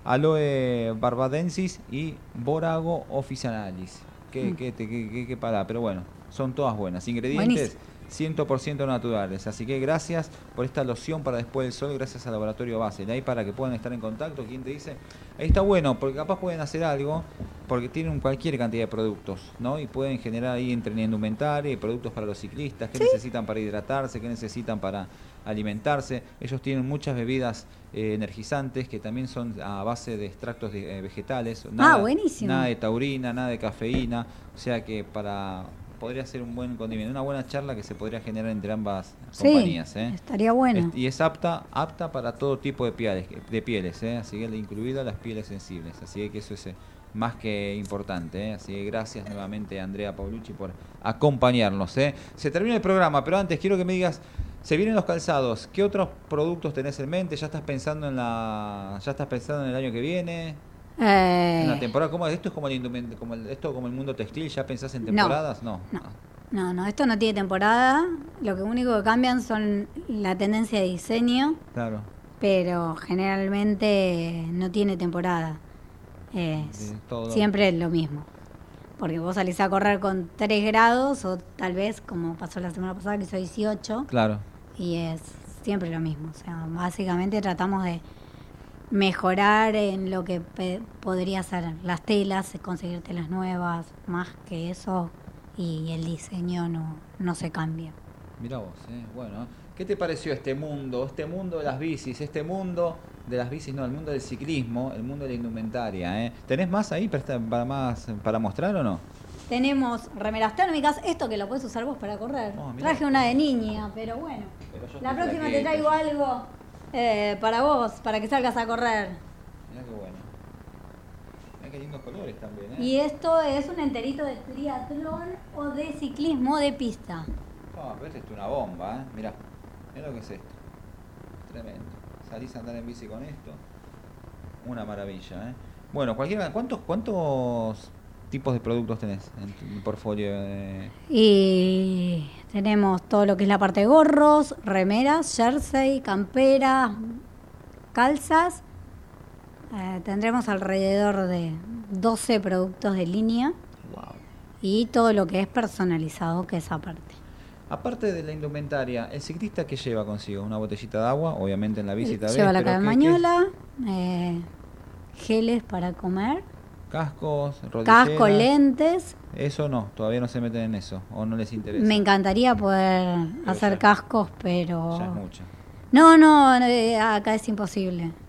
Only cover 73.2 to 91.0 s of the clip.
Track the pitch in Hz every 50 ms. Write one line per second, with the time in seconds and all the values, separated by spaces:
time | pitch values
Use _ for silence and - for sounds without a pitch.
73.2 | 190 196 196 196 196 196 202 202 208 214 208 185 220 214 208 196 190 185 175 170
74.2 | 165 170 170 170 165 165 170 175 185 190 175 214 208 202 190 170 180 175 165 175
75.2 | 175 185 175 170 160 160 156 156 - - - - - - - - - - - -
76.2 | - - - 196 170 165 156 156 151 147 - 101 104 104 104 110 - - 123 117
77.2 | 113 113 113 220 208 208 196 202 208 190 175 165 170 170 170 165 160 147 147 147
78.2 | 151 - - - - - - - - - - - - - - - 226 165 160 165
79.2 | 160 175 185 202 190 180 175 165 196 190 190 196 196 208 202 190 190 196 190 190
80.2 | 175 - - - 214 208 214 208 208 220 214 220 226 233 240 247 262 277 277 -
81.2 | - 190 185 180 - - - - 196 185 175 185 196 214 220 - - - 208 170
82.2 | 170 165 170 165 - 160 - 185 180 180 160 196 185 185 185 196 180 202 208 208
83.2 | 196 170 - 185 185 170 - - 208 214 214 190 - - 214 233 285 277 - 123
84.2 | 110 110 107 104 104 - - - - - - - 180 175 170 165 170 165 160 165
85.2 | - - - - - - - - - - 202 196 185 170 165 160 165 160 151 143
86.2 | 156 160 156 - - - 170 165 160 160 165 170 180 180 170 - 196 185 175 175
87.2 | 185 202 196 214 196 196 180 - 185 190 196 190 190 175 170 165 - - - -
88.2 | - - - - - - - - - - - - - - 240 202 196 190 180 -
89.2 | - 185 185 185 202 202 208 214 220 220 214 214 208 202 190 190 190 185 190 185
90.2 | 175 180 185 175 170 - - - 185 185 180 208 233 - - -